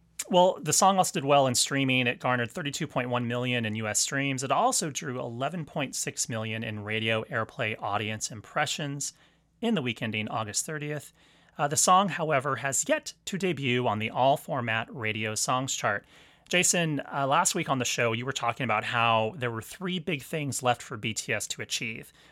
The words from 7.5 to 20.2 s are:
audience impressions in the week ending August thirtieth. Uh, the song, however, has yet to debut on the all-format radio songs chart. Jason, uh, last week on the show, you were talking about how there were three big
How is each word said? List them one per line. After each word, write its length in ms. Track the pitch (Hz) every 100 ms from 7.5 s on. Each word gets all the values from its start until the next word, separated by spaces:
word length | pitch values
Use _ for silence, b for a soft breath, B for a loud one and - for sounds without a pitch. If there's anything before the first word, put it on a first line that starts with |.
| - 110 113
audience 520 | 110 104 107 110 -
impressions 840 | 110 - - 147 - 147 143 - b b b b _
in 140 | 220 202
the 60 |
week 180 | 123 113
ending 260 | 117 107 107
August 380 | 113 107 101 -
thirtieth. 480 | 156 147 151 - b b b b -
Uh, 80 | 147
the 100 | -
song, 320 | - 185 196
however, 460 | 151 156 139 143 127
has 280 | 139 135 -
yet 240 | 302 - - -
to 120 | 185
debut 500 | 185 143 139 123 123
on 120 | 107
the 100 | 110
all-format 800 | - 131 147 - 147 117 113 117
radio 460 | 165 110 110 110 107
songs 380 | - 127 131 -
chart. 280 | 120 101 b b b b -
Jason, 500 | 180 185 180 165 147 -
uh, 140 | 151 139
last 260 | 151 180
week 160 | 180 160
on 80 | 135
the 80 | 120
show, 260 | - 120
you 140 | 113 127
were 60 |
talking 320 | - 117 113
about 220 | 123 107 110
how 500 | 120 117 113 110 156
there 140 | 123
were 100 | 113
three 380 | - - 185 180
big 240 | 160 160